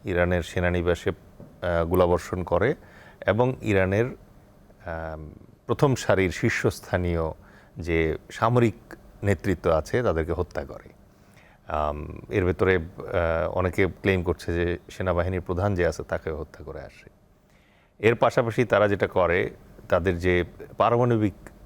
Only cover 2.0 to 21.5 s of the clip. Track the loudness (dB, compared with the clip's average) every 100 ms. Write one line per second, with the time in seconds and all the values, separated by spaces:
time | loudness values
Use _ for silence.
2 | 4 2 -2 -8 -2 0 0 -2 -8 -20
3 | -20 -6 0 2 2 0 0 2 2 2
4 | -2 -4 -20 -20 -20 -20 -20 -18 -12 -10
5 | -10 -10 -14 -16 -20 -16 -6 0 0 0
6 | 0 2 2 0 -2 0 -2 -4 -4 -2
7 | 0 -2 -4 -8 -18 -20 -20 -12 -2 0
8 | 0 -2 -8 -2 2 4 2 0 -16 -20
9 | -20 -6 0 0 0 0 2 0 0 -2
10 | 0 0 -2 -4 -4 -6 -10 -14 -20 -20
11 | -20 -20 -20 -20 -20 -20 -8 -4 -2 -4
12 | -8 -12 -4 0 2 2 2 2 0 -10
13 | -4 0 0 0 -2 0 -2 2 0 0
14 | 0 0 0 -2 -2 -2 -2 -4 -8 -6
15 | -2 0 0 -4 -4 -2 0 2 0 0
16 | -6 -6 -6 -8 -10 -14 -16 -14 -16 -20
17 | -20 _ _ _ _ _ _ _ _ 0
18 | 2 4 2 2 0 0 2 4 4 2
19 | 0 2 2 2 0 -6 -20 -14 0 0
20 | 2 0 2 2 0 -8 -14 0 2 4
21 | 2 2 0 -2 -20